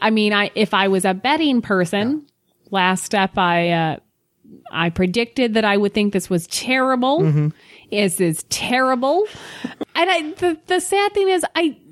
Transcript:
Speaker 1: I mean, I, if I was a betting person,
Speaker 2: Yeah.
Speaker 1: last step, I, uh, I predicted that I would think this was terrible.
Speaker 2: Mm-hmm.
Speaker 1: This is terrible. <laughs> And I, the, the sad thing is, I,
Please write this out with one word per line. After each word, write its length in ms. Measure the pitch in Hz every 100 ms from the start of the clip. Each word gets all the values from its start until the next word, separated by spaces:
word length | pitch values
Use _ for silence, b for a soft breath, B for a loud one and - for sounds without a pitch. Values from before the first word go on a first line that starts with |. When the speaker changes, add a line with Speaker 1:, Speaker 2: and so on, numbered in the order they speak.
Speaker 1:
I 80 | 220
mean, 200 | 220 208
I, 200 | 208 208 208
if 180 | 208
I 140 | 196 196
was 180 | 190 190
a 80 |
betting 480 | 190 254 311 311 247
person, 600 | - 190 175 202 226 302 294
Speaker 2:
Yeah. 420 | _ _ _ _
Speaker 1:
last 320 | 196 185 185
step, 340 | - 208 190 -
I, 340 | 180 170 170
uh, 240 | 170 160 143 - _ _ _ - - -
I 180 | - 170
predicted 640 | 170 185 226 233 - 240 220
that 100 | 220
I 100 | 202
would 180 | 202
think 200 | 214 208
this 160 | 196 -
was 160 | 180 165
terrible. 760 | - - 262 262 254 254 302
Speaker 2:
Mm-hmm. 260 | 156 147 151 - B B B
Speaker 1:
This 300 | 208 202 170
is 220 | 175 160 -
terrible. 760 | - - 247 262 254 269 339 427
<laughs> 40 | B B B 254 B - 302
And 140 | 349
I, 220 | 349 302
the, 260 | 370 359 320 -
the 120 | 370
sad 340 | - 392 403
thing 140 | 403 381
is, 160 | 370 - 320
I, 200 | 330 254 -